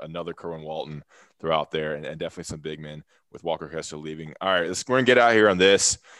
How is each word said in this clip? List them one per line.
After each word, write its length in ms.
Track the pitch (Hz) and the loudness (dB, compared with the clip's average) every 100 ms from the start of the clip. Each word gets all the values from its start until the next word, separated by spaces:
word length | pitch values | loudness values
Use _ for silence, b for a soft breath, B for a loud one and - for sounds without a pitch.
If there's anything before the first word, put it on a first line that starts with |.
another 320 | 78 82 82 | -14 -10 -10
Kerwin 280 | 82 85 80 | -10 -12 -12
Walton 400 | 78 78 69 76 - b b _ | -10 -10 -10 -12 -16 b b _
throughout 320 | 82 80 73 | -2 -2 -2
there 240 | 80 78 76 | -4 -4 -6
and, 100 | 71 | -10
and 140 | 80 | -10
definitely 240 | 85 - | -10 -10
some 160 | 82 80 | -12 -12
big 200 | 76 78 | -12 -12
men 240 | 76 76 - _ _ | -14 -16 -20 _ _
with 120 | - | -12
Walker 240 | 82 80 78 | -6 -6 -8
Kessler 320 | 80 76 76 | -10 -10 -12
leaving. 340 | 76 78 78 - | -12 -12 -14 -6
All 80 | 95 | -2
right, 180 | 90 82 | 0 0
let's, 180 | 92 - | -4 0
we're 100 | 127 | 2
gonna 80 | 123 | 6
get 120 | 123 | 6
out 160 | 120 | 6
here 160 | 113 107 | 6 6
on 80 | 90 | 6
this. 400 | 95 98 - - b | 6 6 2 -2 b